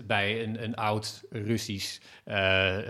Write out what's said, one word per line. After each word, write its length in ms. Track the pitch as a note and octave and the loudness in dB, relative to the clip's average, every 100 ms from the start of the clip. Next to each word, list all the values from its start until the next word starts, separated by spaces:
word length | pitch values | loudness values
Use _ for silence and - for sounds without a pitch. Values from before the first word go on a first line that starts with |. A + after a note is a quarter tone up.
| G#2 | -2
bij 360 | G#2 G2+ A2+ | 0 2 0
een, 200 | A2 A2 | -2 -4
een 120 | A2 A#2 | -6 -2
oud 480 | A2 G#2+ G#2+ - - | 0 0 -2 -10 -10
Russisch, 720 | A2+ G#2 A2+ A2 G2 - - - - | -6 -2 0 -2 -6 -6 -10 -16 -18
eh, 540 | - G#2 F#2+ F#2+ F#2+ F#2+ | -4 2 4 6 4 2